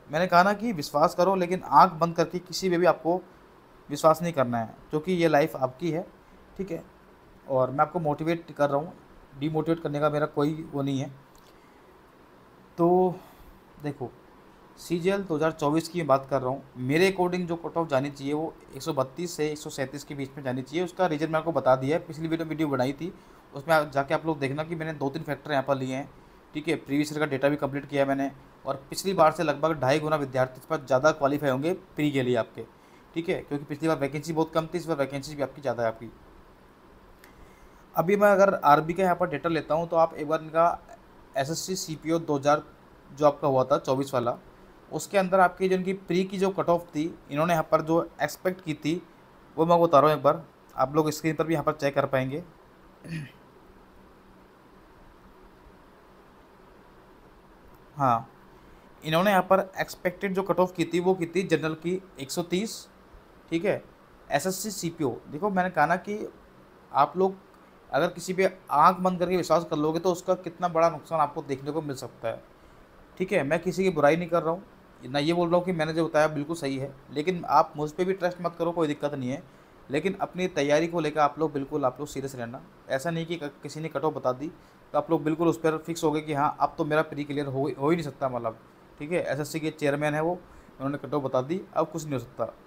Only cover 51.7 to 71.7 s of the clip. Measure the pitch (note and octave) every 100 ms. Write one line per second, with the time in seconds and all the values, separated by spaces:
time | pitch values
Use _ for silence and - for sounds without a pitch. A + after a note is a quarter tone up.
51.7 | D3+ C#3+ C#3 C3+ C3+ C3 C#3+ F3 - -
52.7 | - - - - D#3+ C3+ - - - -
53.7 | - - - - - - - - - -
54.7 | - - - - - - - - - -
55.7 | - - - - - - - - - -
56.7 | - - - - - - - - - -
57.7 | - - D3 C3+ A#2 A2+ - - - -
58.7 | - - - D#3 D#3+ G3 F#3+ F3+ F#3+ F#3+
59.7 | - D#3+ - F3+ F3 G3+ F#3+ F#3+ F3 F#3
60.7 | F3 E3 E3+ F3+ F#3 E3 F#3 F3+ D#3 D#3
61.7 | D#3 E3+ F#3 - - C3+ - E3+ F3+ A3
62.7 | - - - - - - - - E3 G3
63.7 | C3+ - - - - - F3 F#3 F#3 G#3+
64.7 | G3 E3 E3 C#3 A2+ - D3 G#3 F#3 F#3
65.7 | E3+ D3 F3+ - G#3 - - - - -
66.7 | - - C3 C#3+ F3 F#3+ F#3+ - - -
67.7 | - - C3+ E3+ - F#3 F3+ F#3+ - -
68.7 | C#3 E3 F#3 F#3 F3+ F3 F3+ D3 D#3+ E3
69.7 | D#3 D3+ E3 F#3 E3+ - F#3 E3+ E3 F3+
70.7 | D#3+ E3 D3+ - D#3+ C#3+ D#3+ C#3+ C3+ C#3